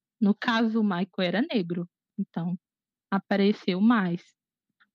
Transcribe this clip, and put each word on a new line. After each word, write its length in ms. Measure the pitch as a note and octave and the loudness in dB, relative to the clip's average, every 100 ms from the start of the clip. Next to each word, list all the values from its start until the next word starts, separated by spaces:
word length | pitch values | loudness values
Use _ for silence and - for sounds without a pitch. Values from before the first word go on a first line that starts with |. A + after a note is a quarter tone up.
| _ _ | _ _
No 140 | G3+ | 2
caso, 480 | G#3 - A3+ A3+ A3+ | 2 0 0 0 0
o 20 | |
Michael 240 | G#3 F3 F#3+ - | 0 -2 -4 -4
era 220 | F3+ F#3 | -2 0
negro, 460 | D#4+ C4 F3 F3 F3 _ _ - | 0 -2 -2 -6 -8 _ _ -10
então 400 | G3 - E3+ F#3 - _ _ _ _ | -8 -6 -6 -6 -10 _ _ _ _
apareceu 680 | G3 - G3 G3 G#3+ - F3+ | -6 -2 2 2 2 -2 2
mais. 420 | A3 A#3+ F3+ F3 - _ _ _ _ _ _ | 2 2 0 -4 -8 _ _ _ _ _ _